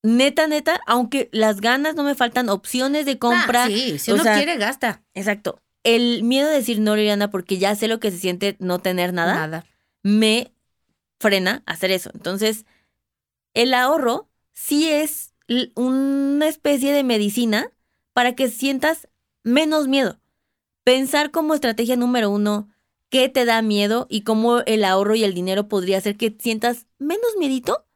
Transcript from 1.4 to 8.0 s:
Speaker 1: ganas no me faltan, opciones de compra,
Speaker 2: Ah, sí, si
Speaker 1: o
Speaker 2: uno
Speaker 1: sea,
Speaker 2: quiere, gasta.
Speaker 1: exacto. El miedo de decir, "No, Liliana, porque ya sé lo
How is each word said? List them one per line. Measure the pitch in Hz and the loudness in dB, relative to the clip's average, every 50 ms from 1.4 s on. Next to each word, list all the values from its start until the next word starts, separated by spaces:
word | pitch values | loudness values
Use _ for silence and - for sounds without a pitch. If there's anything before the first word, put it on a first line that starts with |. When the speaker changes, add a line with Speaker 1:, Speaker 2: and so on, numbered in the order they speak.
| 214 214 214 196 | 2 2 0 0
Speaker 1:
ganas | 202 233 247 269 285 311 311 | 0 0 0 2 0 -2 -2
no | 339 285 | -2 -2
me | 285 285 | -2 0
faltan, | - 254 240 - 247 247 220 | 0 -2 0 0 -2 0 0
opciones | 202 190 _ - - 254 254 277 285 302 294 | -2 -4 _ -6 -4 -2 -2 0 -2 -2 -2
de | 277 269 262 | -2 -4 0
compra, | - 240 240 - 320 233 240 240 247 | 0 2 2 2 2 2 2 2 2
Speaker 2:
Ah, | 233 | 0
sí, | 202 226 262 247 156 143 | -2 -2 -2 -4 -6 -6
si | - - | -2 0
Speaker 1:
o | 220 | 0
Speaker 2:
uno | 269 | 2
Speaker 1:
sea, | 320 226 214 | 4 4 2
Speaker 2:
quiere, | - 285 320 349 247 | 2 2 0 -2 -2
gasta. | 202 220 269 - - 226 196 - _ _ _ | -2 -4 -4 -2 -4 -4 -4 -6 _ _ _
Speaker 1:
exacto. | 196 190 208 202 208 _ - - _ _ _ _ _ | -6 -4 -4 -4 -4 _ -10 -10 _ _ _ _ _
El | _ 226 233 233 240 240 240 233 220 | _ 2 2 4 2 2 0 0 0
miedo | 233 254 269 294 311 | 0 2 2 2 2
de | 311 | 0
decir, | 277 220 247 233 208 | 0 0 0 0 0
"No, | 214 208 214 | 2 2 2
Liliana, | 214 214 208 208 202 208 208 | 2 2 0 2 0 -2 -2
porque | 208 185 175 - 190 180 | -2 -6 -4 -4 -2 0
ya | 190 196 208 | 0 0 0
sé | 208 220 220 | 0 0 -2
lo | 226 220 | -2 -2